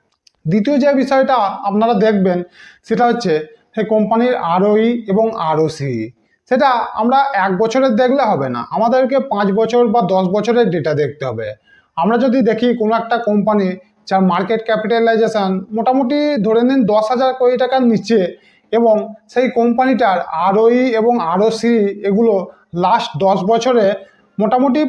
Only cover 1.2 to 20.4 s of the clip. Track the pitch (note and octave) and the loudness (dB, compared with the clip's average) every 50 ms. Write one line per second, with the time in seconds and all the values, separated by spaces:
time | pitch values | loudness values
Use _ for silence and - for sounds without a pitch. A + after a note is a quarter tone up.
1.2 | C4+ C4+ C4 A#3+ G#3 F#3+ C4 B3+ - G3+ G3 G#3 A3 A3+ A#3+ G3 G#3+ A3 G#3+ G3 | 2 2 2 0 0 -2 -4 -6 -6 -4 0 0 0 2 2 2 2 2 2 2
2.2 | F#3 F#3 F3+ F3+ F3 - _ - - - - _ _ - A3 - B3 A#3+ A#3 A#3 | 0 0 0 -2 -4 -8 _ -20 -20 -20 -20 _ _ -4 -2 0 2 0 0 0
3.2 | A#3 F#3 D#3 D3+ D#3 - - _ _ _ _ A3+ G#3+ - A3 G#3+ G#3+ F#3+ A3+ A3+ | -2 -2 -2 -2 -4 -6 -14 _ _ _ _ -6 -4 -2 0 0 0 0 0 0
4.2 | A#3+ B3 B3 - - E3 E3+ F#3 G3 G#3 G#3 G#3+ A3 A#3 A#3+ A#3+ G#3+ G#3 G3 A3 | 0 0 0 -2 -2 -2 0 0 2 2 2 2 2 0 -2 -2 -4 -2 0 0
5.2 | A3+ A3+ A3 - E3+ D#3+ D#3 D3+ D#3+ D3+ - - C#3 C#3 B2 A2+ G#2+ A2+ - _ | 0 0 -2 -4 -4 -2 0 0 0 -2 -2 -6 -6 -6 -6 -6 -8 -10 -12 _
6.2 | _ _ _ _ _ _ B3 C4 D4 C4+ B3 A#3 A#3+ - - G3+ A3 A#3+ C4+ C4+ | _ _ _ _ _ _ 0 2 2 2 2 0 -2 -4 -4 -2 0 2 2 2
7.2 | C4+ C#4 C#4 G3 F#3 G3 F#3 F3+ A3 A3+ A3+ C4 C4 C4+ A3 G#3 B3+ B3+ C4+ C4+ | 2 0 0 -2 0 0 0 0 0 0 0 0 0 2 2 2 2 2 2 2
8.2 | C4 G#3+ G3 C#3+ C#3 C3 B2 A#2+ A#2 - D#3 F3+ A3 A#3 A#3+ B3+ C4 A#3+ C#4 C4+ | 0 0 0 -2 -2 -4 -6 -6 -8 -6 -4 -2 0 0 2 2 0 0 0 -2
9.2 | C4 C4+ A3 G3+ G#3 G3 G3 G#3 A3 - A#3 A#3+ A#3+ A3+ G3+ A#3+ G#3 E3+ F#3+ F#3+ | -2 -2 -2 -2 0 0 0 0 0 0 2 2 2 2 2 0 0 2 0 0
10.2 | F#3+ F3+ F#3 G#3+ G3 A#3 A#3 A#3+ A#3 F#3+ D#3+ F3 C#3 D#3+ D3+ C#3+ D3+ C3 - - | 0 0 0 -2 0 0 0 2 2 0 0 -2 -2 -2 -2 -2 -2 -4 -4 -6
11.2 | C#3 C3 A#2 A2 A2 G#2 G#2+ - _ _ _ _ _ _ _ - E3 G3 A#3 A#3+ | -8 -8 -6 -6 -8 -10 -10 -12 _ _ _ _ _ _ _ -2 0 0 2 2
12.2 | C4 C4+ A3+ C4+ A3+ A#3 A3 A3+ A#3+ B3 A#3 A#3 G#3+ G#3+ A3+ A3+ A3+ - A#3 A3+ | 2 2 2 2 2 2 0 0 0 0 0 0 0 0 0 -2 -2 -2 -4 -2
13.2 | - G#3 G#3 G#3 F#3 G#3+ G#3+ G#3 G3 F#3 F3+ F#3 - _ _ _ _ - G3 F#3+ | -2 0 0 0 2 2 0 0 0 -2 -4 -6 -12 _ _ _ _ -2 0 2
14.2 | F#3+ F#3 E3+ F3+ G3 - A3+ A3 A3+ - A3 G#3+ A3 G#3+ A#3 A#3 A3+ A3+ A3+ G#3+ | 2 2 2 0 0 -2 -2 -4 -2 -2 -2 -2 -2 0 0 2 2 2 2 2
15.2 | A3+ A3 - G#3+ G3 F#3+ F#3+ F#3 F#3 - G#3+ A3+ A3 B3+ C4 C4+ C#4 A#3+ D4 D4 | 0 0 0 -2 -2 -2 -2 -4 -6 -6 -6 -2 -2 0 0 0 0 0 0 0
16.2 | D4 D4 D4 B3+ F#3 A3 A3 A#3 A#3 B3 C4+ C4+ A#3 F#3+ G#3+ G#3+ G#3+ G#3+ B3+ A#3+ | 0 0 0 0 0 0 2 2 2 2 2 2 2 2 2 0 0 0 0 0
17.2 | C4 C4 B3+ B3+ B3+ B3 B3+ B3 B3+ B3 C4 C4 B3+ A#3+ A3+ G3 F#3 - A3+ G#3 | 0 0 0 0 2 2 2 2 0 0 0 2 2 2 2 0 0 0 2 2
18.2 | F3+ E3+ - - _ _ _ _ _ _ - A3+ A#3 A#3 G#3+ G#3 G3+ G#3 - - | 2 0 -4 -10 _ _ _ _ _ _ -2 2 2 4 2 2 0 -4 -12 -18
19.2 | _ _ - B3 C4 B3+ - A#3+ A#3 A#3+ A#3 A#3+ B3+ C4 C4+ G#3+ B3 G#3 F#3 F3 | _ _ -2 -2 0 0 0 0 0 2 2 2 0 0 2 2 2 0 0 0
20.2 | - - - D#3+ | -4 -6 -6 -2